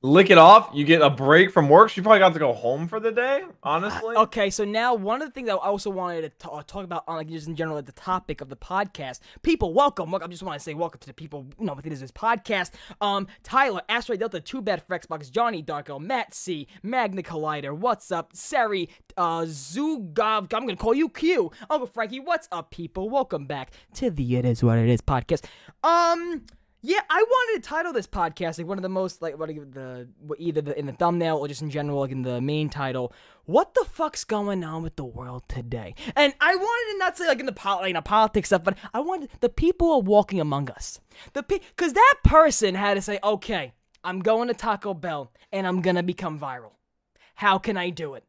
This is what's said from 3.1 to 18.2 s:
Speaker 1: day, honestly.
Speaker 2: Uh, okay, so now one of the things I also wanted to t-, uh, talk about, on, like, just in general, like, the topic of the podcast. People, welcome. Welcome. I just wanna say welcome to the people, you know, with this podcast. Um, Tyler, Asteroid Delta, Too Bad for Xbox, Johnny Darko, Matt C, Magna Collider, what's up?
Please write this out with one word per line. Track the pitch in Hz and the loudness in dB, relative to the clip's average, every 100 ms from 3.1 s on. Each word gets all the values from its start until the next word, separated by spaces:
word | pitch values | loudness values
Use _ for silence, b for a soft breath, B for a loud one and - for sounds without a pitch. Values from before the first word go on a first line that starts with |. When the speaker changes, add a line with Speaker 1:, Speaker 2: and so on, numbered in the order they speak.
Speaker 1:
day, | 220 247 277 370 - | -2 -2 -2 -4 -10
honestly. | 139 156 190 - 220 233 | -2 -2 -2 -6 -2 2
Speaker 2:
Uh, | |
okay, | 214 226 196 | 2 2 -2
so | 185 202 | -2 -4
now | 214 240 233 | 0 0 0
one | 196 247 | -2 -4
of | 302 | -6
the | |
things | 254 240 | -8 -4
I | |
also | 190 175 202 202 | -2 -2 -4 -4
wanted | 190 180 170 | -6 -6 -6
to | 160 | -8
t-, | _ - | _ -16
uh, | - - | -14 -14
talk | 196 185 | -14 -10
about, | 175 - | -10 -8
on, | 165 | -10
like, | 156 | -10
just | 165 151 | -12 -12
in | 156 | -6
general, | 160 151 | -6 -6
like, | 139 | -10
the | |
topic | - - 185 - 151 | -14 -6 -6 -6 -12
of | 131 | -12
the | 131 | -16
podcast. | - 185 202 - 135 123 b b | -6 -4 -4 -8 -14 -14 b b
People, | - 330 185 175 | -2 0 2 2
welcome. | 285 277 160 | 2 2 -6
Welcome. | 190 170 | -6 -8
I | |
just | 175 | -12
wanna | 190 143 | -10 -10
say | 165 | -10
welcome | 151 170 - | -6 -6 -8
to | - | -20
the | |
people, | - 156 147 131 - | -18 -14 -14 -16 -8
you | 220 | -8
know, | 135 | -8
with | 151 | -10
this | 147 131 | -12 -14
podcast. | - 220 233 - 202 175 b b b | -6 -2 -2 -2 -4 -4 b b b
Um, | 202 202 196 b | -2 -2 -6 b
Tyler, | - 254 269 185 - | -4 0 0 -2 -4
Asteroid | 226 233 214 | -4 -4 -4
Delta, | 226 175 | -4 -6
Too | 151 262 | -10 -10
Bad | 208 180 | -4 -6
for | _ 175 | _ -10
Xbox, | - 160 139 | -8 -12 -6
Johnny | 135 233 196 | -2 -2 -2
Darko, | 156 147 143 139 | -8 -10 -10 -14
Matt | 170 254 220 | -6 -6 -6
C, | - - 160 143 b | -10 -10 -10 -10 b
Magna | 196 254 220 190 | -6 -4 -2 -6
Collider, | 170 165 151 151 139 | -8 -6 -6 -6 -8
what's | 151 240 - - | -6 -2 -4 -4
up? | 175 | -8